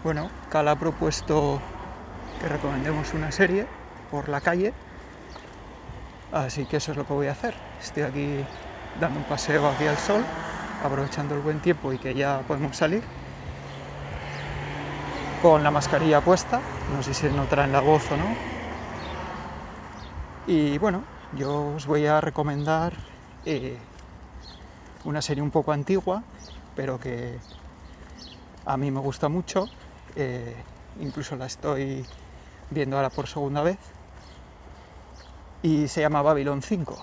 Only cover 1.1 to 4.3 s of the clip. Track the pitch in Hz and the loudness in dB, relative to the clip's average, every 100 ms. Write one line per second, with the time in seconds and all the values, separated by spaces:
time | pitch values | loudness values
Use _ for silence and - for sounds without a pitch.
1.1 | 147 - 151 147 139 - - - - - | 0 2 4 4 0 -4 -10 -10 -12 -12
2.1 | - - - 165 147 143 139 139 151 143 | -12 -10 -6 -2 -2 0 0 0 0 -2
3.1 | 160 156 143 190 190 240 - - - - | -2 -2 4 4 4 0 -8 -16 -16 -6
4.1 | 147 143 | -4 -2